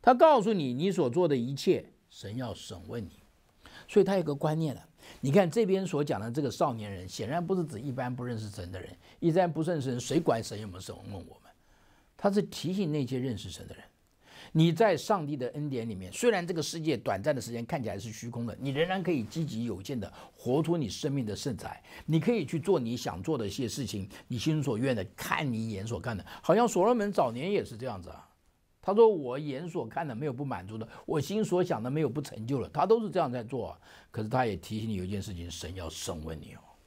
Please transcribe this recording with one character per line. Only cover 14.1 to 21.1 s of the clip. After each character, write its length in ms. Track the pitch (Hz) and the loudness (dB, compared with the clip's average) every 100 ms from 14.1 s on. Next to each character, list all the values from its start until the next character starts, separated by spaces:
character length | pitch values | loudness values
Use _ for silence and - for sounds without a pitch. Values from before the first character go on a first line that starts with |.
| _ _ - - | _ _ -20 -2
你 180 | 160 165 | 4 4
在 240 | 165 220 | 6 4
上 320 | 160 - 202 147 | 4 2 0 0
帝 120 | 147 | -4
的 100 | 120 | -4
恩 160 | 151 147 | -4 -4
典 180 | 131 113 | -2 -4
里 60 | |
面， 180 | 95 92 | -6 -8
虽 180 | 92 240 | 0 2
然 160 | 208 175 | 4 0
这 60 | |
个 100 | 170 | -2
世 160 | 147 170 | -2 -2
界 200 | 156 123 | -2 0
短 240 | - 98 | 0 0
暂 120 | 117 | 0
的 60 | 139 | 0
时 100 | 104 | -2
间 140 | 117 | -6
看 180 | 117 160 | -4 -4
起 60 | 110 | -4
来 100 | 98 | -6
是 140 | 110 | -8
虚 160 | 110 117 | -8 -8
空 160 | 120 | -6
的， 100 | 120 - | -6 -4
你 80 | 135 | -4
仍 140 | 135 170 | 0 0
然 160 | 190 | 0
可 80 | 180 | 0
以 120 | 156 | 0
积 180 | 107 160 | -2 -4
极 220 | 151 110 | -4 -2
有 180 | 117 92 | -4 -6
限 160 | 98 131 | -6 -6
的 140 | 92 - - _ | -6 -10 -20 _
活 260 | - 135 | 0 2
出 140 | 156 170 | 2 0
你 100 | 123 | -2
生 240 | - 151 | -4 -2